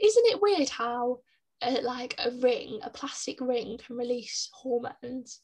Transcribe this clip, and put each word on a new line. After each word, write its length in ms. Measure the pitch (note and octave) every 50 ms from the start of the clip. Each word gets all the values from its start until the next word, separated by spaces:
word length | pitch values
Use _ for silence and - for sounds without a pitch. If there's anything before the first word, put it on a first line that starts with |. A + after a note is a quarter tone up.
Isn't 260 | G#4 G#4+ A4 A#4+ A#4+
it 140 | A4+ - G4
weird 260 | G4+ G#4 G4 E4 C#4 -
how, 520 | - - A#3 A#3+ A#3+ B3 A#3+ B3 B3 A#3+ _ _ _ _ _ _ _ -
uh, 160 | A#3 B3 C4+ B3
like, 320 | - A#3+ B3 B3 B3 B3 - -
a 120 | - A#3+
ring, 500 | B3 B3 B3+ B3 A#3 G3+ - - A3 G#3+
a 80 | - -
plastic 500 | - - C#4 C#4 - - - - - -
ring 380 | C4 B3 B3 A#3 - G3 A3+ B3+
can 180 | - - A#3+
release 520 | A#3+ A#3+ A#3+ B3 A#3+ G#3 - - - - -
hormones? 880 | - - - C4 A#3+ A#3+ A#3+ A#3+ - - - A#3+ B3+ C4 A#3+ - - -